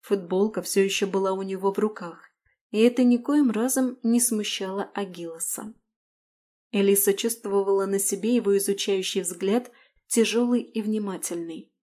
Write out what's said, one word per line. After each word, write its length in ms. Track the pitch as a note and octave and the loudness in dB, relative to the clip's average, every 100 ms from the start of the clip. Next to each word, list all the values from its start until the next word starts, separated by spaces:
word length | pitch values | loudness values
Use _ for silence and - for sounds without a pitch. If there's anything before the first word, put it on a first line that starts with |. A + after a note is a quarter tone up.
Футболка 600 | - G3 E3+ F#3 G#3+ G#3 | -2 -4 0 0 0 -2
всё 200 | F3 - | -2 0
ещё 240 | G3 G3 G3 | 2 0 -2
была 260 | F#3+ F#3+ | 0 -2
у 100 | F#3+ | -2
него 300 | F#3+ F#3+ G3 | -6 -2 -2
в 60 | G3 | 0
руках, 520 | G#3+ G#3+ F3 E3 - _ _ _ _ | -4 -4 -14 -14 -20 _ _ _ _
и 80 | G#3 | 2
это 240 | A#3 A#3+ | 4 6
никоим 480 | B3 A#3+ A#3+ D4 C4+ | 4 4 4 4 4
разом 460 | G#3 B3 C4 C4 B3 | 2 0 0 -2 -2
не 180 | A3+ A#3 | 0 2
смущало 680 | A#3 G#3+ G#3 - G3 G3 G3 | 2 -2 -4 -6 -6 -6 -6
Агилоса. 800 | - G3 E3+ E3+ E3 - - G#3+ A3+ _ _ _ _ _ _ _ _ _ | -6 -8 -8 -12 -10 -8 -8 -10 -16 _ _ _ _ _ _ _ _ _
Элиса 420 | G3+ G3 G3 G3+ | 2 4 4 2
чувствовала 720 | G3 A3+ A3 G#3 G3 G3 G3 G3 | 2 -2 -4 -2 0 2 2 2
на 140 | G3 | 0
себе 340 | - G3 G#3 | -2 -2 2
его 220 | B3 G3+ G3 | 2 4 2
изучающий 640 | G3+ G3+ - G3 F#3 G3 | 2 -2 0 -2 -2 -4
взгляд, 500 | F3+ F3+ F#3+ A3+ B3 _ _ _ _ | -4 -4 0 0 -2 _ _ _ _
тяжёлый 540 | - A3 G#3+ A#3+ A#3+ | 2 2 2 2 0
и 200 | - A3+ | -2 -6
внимательный. 920 | G#3 G#3+ G3+ F#3 - E3+ E3 E3 - _ | -4 -4 -4 -6 -6 -8 -8 -12 -16 _